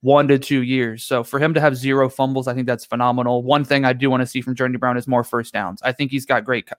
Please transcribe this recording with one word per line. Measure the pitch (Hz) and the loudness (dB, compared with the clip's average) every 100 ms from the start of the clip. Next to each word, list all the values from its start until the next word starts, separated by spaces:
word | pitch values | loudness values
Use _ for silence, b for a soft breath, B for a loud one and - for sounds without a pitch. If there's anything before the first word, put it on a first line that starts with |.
one | 127 143 143 | 6 4 6
to | 139 | 2
two | - 139 | 2 -2
years. | 123 131 120 113 | 0 0 -2 -4
So | - 131 | -4 -2
for | 117 139 | -2 0
him | 156 | 0
to | 156 | 2
have | 151 | 2
zero | 127 135 135 131 | 0 0 2 2
fumbles, | - 135 135 127 | 0 -2 -2 -4
I | |
think | 123 123 | -4 -2
that's | 117 | -4
phenomenal. | - 117 123 123 123 123 | -4 -2 0 0 0 -2
One | 123 147 | 2 0
thing | 139 139 | 2 2
I | 135 | 2
do | 123 135 | 2 2
wanna | 127 127 | 0 0
see | 127 | -4
from | 120 | -6
Journey | 123 127 123 | -2 -2 0
Brown | 127 123 | 0 -2
is | 120 | 0
more | 123 | 0
first | 117 120 117 | 0 -4 -4
downs. | 107 95 95 | -6 -6 -4
I | 127 | -4
think | 127 143 | -4 -4
he's | 135 131 | -4 0
got | 123 | -2
great, | 107 123 - | 0 -4 -4